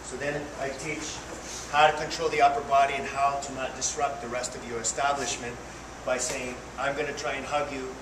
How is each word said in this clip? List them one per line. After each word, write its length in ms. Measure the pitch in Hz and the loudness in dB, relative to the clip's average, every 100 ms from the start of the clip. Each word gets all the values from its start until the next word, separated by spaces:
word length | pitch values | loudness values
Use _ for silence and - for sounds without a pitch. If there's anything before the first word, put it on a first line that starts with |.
So 120 | - 127 | -8 -4
then 240 | 143 147 147 - | -2 -2 -6 -4
I 80 | 139 | -4
teach 340 | 127 156 151 - - - 160 - - - | -4 -6 -4 -6 -8 -10 -10 -10 -10 0
how 180 | 147 151 | 8 8
to 60 | 151 | 6
control 280 | 156 - 160 | -2 0 2
the 120 | 147 | 6
upper 200 | 143 147 139 | 6 6 4
body 260 | 139 139 | 6 6
and 100 | 139 135 | 2 -2
how 320 | 139 139 139 | 2 2 2
to 120 | 135 | -4
not 200 | 131 131 | -4 -6
disrupt 480 | 131 - - 143 - | -2 -2 0 -2 -2
the 60 | 117 | -4
rest 260 | 123 123 | -4 -4
of 100 | 127 120 | -8 -6
your 80 | 117 | -2
establishment 800 | 113 - 143 139 127 - 120 120 - - - - | -2 2 2 2 0 -2 -6 -8 -12 -12 -12 -8
by 140 | - 127 | -2 0
saying, 360 | - 135 127 123 - - | 0 -2 -4 -6 -10 -4
"I'm 160 | 139 | -2
gonna 180 | 143 147 | 0 -2
try 180 | 131 147 | -2 -4
and 120 | 135 | -4
hug 280 | 123 147 139 | 0 0 0
you 200 | 135 131 - | -4 -6 -8